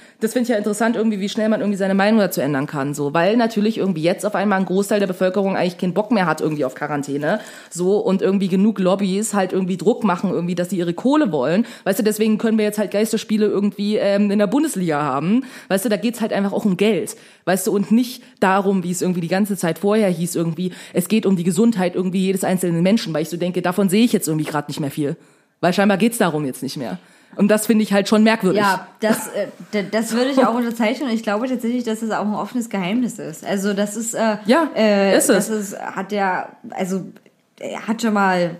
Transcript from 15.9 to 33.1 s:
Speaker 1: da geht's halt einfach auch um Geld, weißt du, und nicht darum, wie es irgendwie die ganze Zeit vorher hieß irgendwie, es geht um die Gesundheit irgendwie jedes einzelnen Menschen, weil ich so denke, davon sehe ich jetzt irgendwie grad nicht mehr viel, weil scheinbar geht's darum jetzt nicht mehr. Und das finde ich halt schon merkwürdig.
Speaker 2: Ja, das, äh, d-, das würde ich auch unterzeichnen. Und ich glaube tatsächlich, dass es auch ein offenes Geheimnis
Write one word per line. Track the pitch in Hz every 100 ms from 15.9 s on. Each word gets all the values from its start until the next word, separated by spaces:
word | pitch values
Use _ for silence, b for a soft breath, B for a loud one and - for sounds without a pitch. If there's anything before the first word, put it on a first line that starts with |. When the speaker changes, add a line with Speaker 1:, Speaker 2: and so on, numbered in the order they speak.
Speaker 1:
da | 208
geht's | 240 233
halt | 220
einfach | 175 202
auch | 196
um | 208 180
Geld, | 202 196 - - B B
weißt | - 196 214
du, |
und | 202 202
nicht | 220 240 - B B
darum, | 196 190 196 196
wie | 175
es | 180
irgendwie | 180 180
die | 165
ganze | 185 202 202
Zeit | 170 165
vorher | 202 214 202
hieß | 170 170 -
irgendwie, | 170 165 180 B B
es | - 180
geht | 220 -
um | 190
die |
Gesundheit | 170 165 233 226 180 175
irgendwie | 185 185
jedes | 190 190
einzelnen | - 180 180 170
Menschen, | 175 226 196
weil | 151
ich | 160
so | 175
denke, | 175 180
davon | 175 180 196
sehe | 196 240
ich |
jetzt | 214 -
irgendwie | 156 151
grad | 151 -
nicht | 143
mehr | 147
viel, | 147 143 160 b b b b
weil | 170
scheinbar | 180 202 196
geht's | 220 233
darum | 190 151 147
jetzt | 127
nicht | 135 151
mehr. | 120 185 B B B B
Und | 202
das | 214 -
finde | 220
ich | 214
halt | 202 196
schon | 214
merkwürdig. | 220 220 185 196
Speaker 2:
Ja, | 202 190 - -
das, | 214 220 -
äh, | 180 190 - 180
d-, | 208 185
das | 214 226
würde | 226 254
ich | 269
auch | 240
unterzeichnen. | 233 233 226 220 254 285
Und |
ich | 220
glaube | 220 208 262
tatsächlich, | 254 233 247
dass | 233 220
es | 220
auch | 180 202
ein |
offenes | 208 202 247 226
Geheimnis | 196 175 226 240